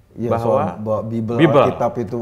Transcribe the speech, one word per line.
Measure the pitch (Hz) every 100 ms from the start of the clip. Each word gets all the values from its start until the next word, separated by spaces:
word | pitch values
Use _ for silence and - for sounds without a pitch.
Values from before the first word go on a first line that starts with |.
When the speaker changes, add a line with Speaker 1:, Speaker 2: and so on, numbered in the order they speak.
| _
Speaker 1:
Iya, | - 113
Speaker 2:
Bahwa | 117
Speaker 1:
soal | 117 110 156 175
bahwa | 107 107
Bible, | 113 113 113 120
Speaker 2:
Bible. | 160 139
Speaker 1:
Alkitab | 107 85 120 -
itu | 104 117